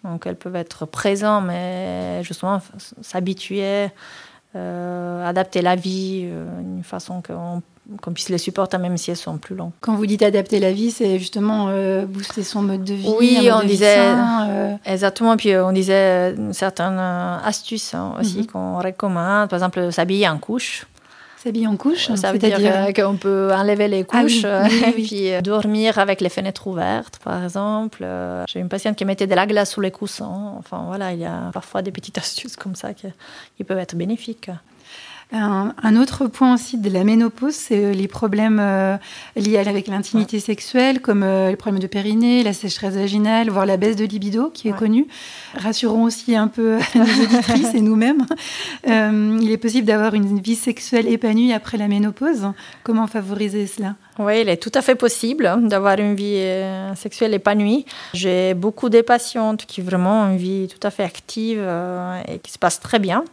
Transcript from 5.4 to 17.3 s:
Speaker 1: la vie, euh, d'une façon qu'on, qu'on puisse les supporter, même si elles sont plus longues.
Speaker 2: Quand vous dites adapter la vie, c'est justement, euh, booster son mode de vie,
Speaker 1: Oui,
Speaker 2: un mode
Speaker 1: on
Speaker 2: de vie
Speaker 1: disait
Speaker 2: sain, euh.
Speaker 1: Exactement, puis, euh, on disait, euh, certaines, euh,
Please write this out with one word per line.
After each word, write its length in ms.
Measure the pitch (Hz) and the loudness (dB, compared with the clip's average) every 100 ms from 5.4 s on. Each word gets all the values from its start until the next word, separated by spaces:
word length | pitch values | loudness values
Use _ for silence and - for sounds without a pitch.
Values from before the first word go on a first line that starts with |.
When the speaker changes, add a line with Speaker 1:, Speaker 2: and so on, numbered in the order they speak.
| 185 185 | 0 0
Speaker 1:
la 140 | 180 180 | 2 0
vie, 480 | 185 190 190 190 175 | -2 -4 -4 -6 -8
euh, 200 | 165 165 175 | -10 -10 -10
d'une 220 | 185 185 | -10 -10
façon 380 | 175 180 - 180 | -10 -14 -10 -12
qu'on, 400 | 170 170 170 175 - _ - 208 | -10 -10 -8 -10 -12 _ -20 -14
qu'on 100 | - | -12
puisse 180 | 175 - | -10 -6
les 100 | 175 | -4
supporter, 400 | 180 180 185 185 | -4 -4 -2 -2
même 180 | 180 175 | -2 -4
si 140 | - | -6
elles 60 | 175 | -8
sont 200 | - 156 | -8 -10
plus 180 | - 185 | -10 -12
longues. 160 | 170 - | -12 -8
Speaker 2:
Quand 120 | - | -4
vous 140 | 214 214 | -2 0
dites 160 | 208 | 4
adapter 360 | 208 202 190 208 | 4 4 2 2
la 120 | 190 | 2
vie, 180 | 202 233 | 2 -2
c'est 300 | 226 208 185 | 0 0 0
justement, 480 | 180 214 208 214 196 | -2 -2 0 0 0
euh, 380 | 196 190 190 190 | 0 0 0 -2
booster 340 | 196 196 - | -8 -8 -8
son 200 | 190 214 | -6 -2
mode 200 | 202 190 | -2 -2
de 120 | 190 202 | -4 -4
vie, 180 | 196 220 | 0 4
Speaker 1:
Oui, 180 | 247 247 | 6 8
Speaker 2:
un 60 | |
mode 80 | 220 | 6
Speaker 1:
on 40 | 220 | 6
Speaker 2:
de 20 | 208 | 4
vie 20 | |
Speaker 1:
disait 220 | 196 208 208 | 6 6 8
Speaker 2:
sain, 520 | 240 240 240 226 208 | 6 4 2 2 0
euh. 260 | 202 202 208 | 0 -2 -4
Speaker 1:
Exactement, 540 | - 190 196 - 226 220 | -4 0 0 2 2 4
puis, 140 | 214 | 4
euh, 120 | 190 | 4
on 80 | 185 | 4
disait, 600 | 190 190 196 190 180 180 | 2 4 4 6 4 2
euh, 200 | 208 208 | -2 -6
certaines, 440 | 190 190 185 180 185 | -2 -4 -2 -2 -2
euh, 400 | 185 180 180 | -2 -2 -4